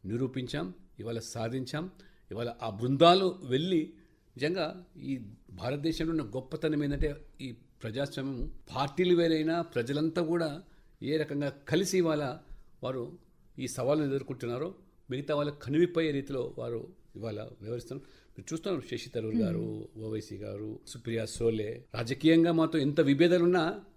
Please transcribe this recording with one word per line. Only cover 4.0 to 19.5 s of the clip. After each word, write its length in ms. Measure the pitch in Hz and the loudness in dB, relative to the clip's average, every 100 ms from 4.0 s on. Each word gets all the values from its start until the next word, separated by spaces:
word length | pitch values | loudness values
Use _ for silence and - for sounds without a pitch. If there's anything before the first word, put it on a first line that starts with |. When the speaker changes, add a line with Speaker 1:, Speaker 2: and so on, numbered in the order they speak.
| - _ _ 120 | -20 _ _ -4
Speaker 1:
నిజంగా 300 | 147 185 160 185 175 - | -2 0 -4 -6 -18 -12
ఈ 160 | 135 131 101 110 - | -6 -6 -8 -18 -18
భారతదేశంలో 600 | 92 117 147 160 156 160 | -8 -4 -2 -2 0 0
ఉన్న 120 | 160 | -2
గొప్పతనం 600 | 113 131 - 160 165 151 | -2 -6 -8 -4 0 0
ఏంటంటే 260 | 143 143 151 143 - - | 0 0 0 -2 -14 -12
ఈ 80 | 135 110 - _ | -12 -12 -18 _
ప్రజాస్వామ్యం, 720 | 117 113 139 - 135 127 110 - - 127 | -8 -4 -4 -4 -6 -4 -6 -8 -10 -2
పార్టీలు 400 | 139 - 180 175 | -2 2 4 6
వేరైనా 460 | 170 156 156 170 | 6 4 2 0
ప్రజలంతా 600 | 170 165 123 143 160 160 | -2 -2 0 0 0 0
కూడా 400 | 160 175 160 147 - - - - | 0 0 0 -4 -14 -20 -20 -8
ఏ 140 | 120 156 | -2 0
రకంగా 320 | 147 143 143 139 - | 0 -2 -4 -6 0
కలిసి 300 | 160 190 185 | 0 2 2
ఇవాళ 260 | 165 151 139 160 - - - - | 2 2 -2 -6 -14 -18 -18 -8
వారు 220 | 127 131 123 175 _ _ - - | -6 -4 -8 -12 _ _ -20 -10
ఈ 80 | 127 | -8
సవాళ్ళను 420 | - 123 151 143 | -2 0 2 2
ఎదుర్కొంటున్నారో 640 | 135 - 131 120 120 170 - - - - | -2 -4 -6 -4 -4 -6 -8 -20 -20 -8
మిగతా 240 | 127 143 | -6 -2
వాళ్ళకు 240 | 147 147 147 | -2 -2 -4
కనువిప్పయ్యే 540 | 120 151 175 165 160 | -2 2 4 2 0
రీతిలో 420 | 139 139 135 123 - | -2 -4 -4 -4 -6
వారు 220 | 120 117 170 - - - | -6 -6 -8 -18 -20 -10
ఇవాళ 240 | 113 104 113 - | -8 -8 -10 -14
వ్యవహరిస్తున్నారు. 460 | 104 120 - 139 - - _ | -8 -8 -8 -12 -12 -20 _
మీరు 260 | - - | -18 -10
చూస్తున్నారు 320 | 156 202 165 123 | -6 -4 -4 -4
శశి 240 | 117 - | -8 -6
తరూర్ 260 | 120 110 226 | -6 -2 0
గారు, 520 | 196 | 0